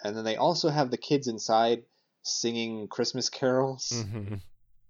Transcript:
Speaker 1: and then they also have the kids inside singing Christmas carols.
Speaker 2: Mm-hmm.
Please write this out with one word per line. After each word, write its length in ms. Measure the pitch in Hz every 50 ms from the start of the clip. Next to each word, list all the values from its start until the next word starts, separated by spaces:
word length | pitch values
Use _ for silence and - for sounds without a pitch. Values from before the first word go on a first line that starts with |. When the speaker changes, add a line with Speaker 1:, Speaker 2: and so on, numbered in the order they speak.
| -
Speaker 1:
and 140 | 104 107 113
then 80 | 110
they 100 | 110 110
also 340 | 110 127 160 175 165 - 160
have 200 | 147 151 139 127
the 80 | 120 -
kids 300 | - - 151 139 127 127
inside 560 | 110 107 - - 113 110 117 117 120 117 - _ _ _ _ _ _ _ -
singing 640 | - - - - 117 117 117 113 113 113 110 104 98
Christmas 420 | - - 120 - - 127 117 -
carols. 600 | - - 135 127 127 131 135 135 131 131 - - 120
Speaker 2:
Mm-hmm. 420 | 117 110 101 110 110 101 101 110 98 - - - - _ _ - - _